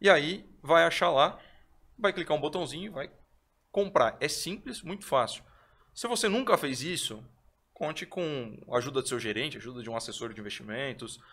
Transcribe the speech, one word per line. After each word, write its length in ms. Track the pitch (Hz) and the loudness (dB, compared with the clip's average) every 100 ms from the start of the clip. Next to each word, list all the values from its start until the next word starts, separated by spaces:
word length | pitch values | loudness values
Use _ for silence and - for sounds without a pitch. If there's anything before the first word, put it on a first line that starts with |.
E 80 | 196 | 8
aí 400 | 165 151 190 - - | 8 6 -4 -10 -12
vai 200 | 139 165 | 4 6
achar 280 | 165 - 175 | 6 4 4
lá, 280 | 139 156 - - - _ _ _ - | 6 4 2 -18 -20 _ _ _ -2
vai 160 | 202 | -2
clicar 240 | 180 160 151 | 0 -2 0
um 60 | |
botãozinho 440 | 151 180 151 143 208 | 0 -2 -4 -6 -10
e 40 | |
vai 220 | 135 143 - - _ _ _ _ | -10 -12 -14 -20 _ _ _ _
comprar. 460 | - 196 165 113 - | -2 2 4 4 2
É 80 | 147 | -4
simples, 540 | - 165 208 262 233 | -4 -6 -8 -10 -12
muito 240 | 160 196 - | -10 -10 0
fácil. 380 | 135 113 - - - _ _ _ | 2 2 -4 -16 -20 _ _ _
Se 140 | - 233 | -8 -4
você 200 | 226 214 | 0 2
nunca 300 | 214 254 190 | 2 4 2
fez 240 | 143 123 | 2 -4
isso, 420 | 151 175 - 110 123 _ _ _ _ | -4 -4 -6 -8 -16 _ _ _ _
conte 320 | - 151 160 | -10 -8 -8
com 540 | 175 - 165 143 113 - - | -10 -6 -4 -4 -8 -12 -4
a 60 | 123 | -2
ajuda 260 | 123 131 | 0 -2
do 40 | - | -2
seu 120 | 120 | -2
gerente, 380 | 110 104 151 123 | -2 -2 -4 -6
ajuda 260 | 107 127 | -12 -12
de 80 | 113 | -8
um 40 | 113 | -6
assessor 380 | - 104 117 | -6 -8 -10
de 80 | 107 | -10
investimentos, 760 | 104 - 104 113 139 120 - - - | -10 -10 -8 -8 -6 -8 -12 -14 -20